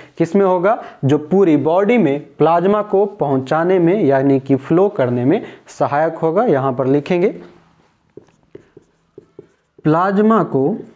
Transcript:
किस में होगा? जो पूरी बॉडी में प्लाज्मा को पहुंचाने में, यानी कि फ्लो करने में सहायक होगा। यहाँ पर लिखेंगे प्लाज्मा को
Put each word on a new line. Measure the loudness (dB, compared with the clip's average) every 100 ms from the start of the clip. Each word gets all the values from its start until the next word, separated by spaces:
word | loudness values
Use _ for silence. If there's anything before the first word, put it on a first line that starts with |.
| -12 -6
किस | -2 2
में |
होगा? | 2 2 0 -2 -6 -6
जो | 0 0
पूरी | 0 2 4 2
बॉडी | 2 0 2 2
में | 2 -2 -6 -2
प्लाज्मा | 2 2 2 0
को | 0 0 0
पहुंचाने | -2 -2 -2 -2 -2 0 2
में, | 2 2
यानी | 2 2 2 0
कि | 0 -2
फ्लो | 0 0 0
करने | 0 -2 0
में | 0 -2 -4 -18 -14
सहायक | -6 -4 -2 -2
होगा। | -2 -2 0
यहाँ | 0 0 -2
पर | -2 0
लिखेंगे | 0 0 -2 -2 -4 -16 -20 _ _ _ _ _ -20 -20 _ _ -20 _ -20 _ _ _ -20 -20 -20 -20 _ _ _
प्लाज्मा | -2 0 0 0 2 2
को | 0 -2 -2 -4 -10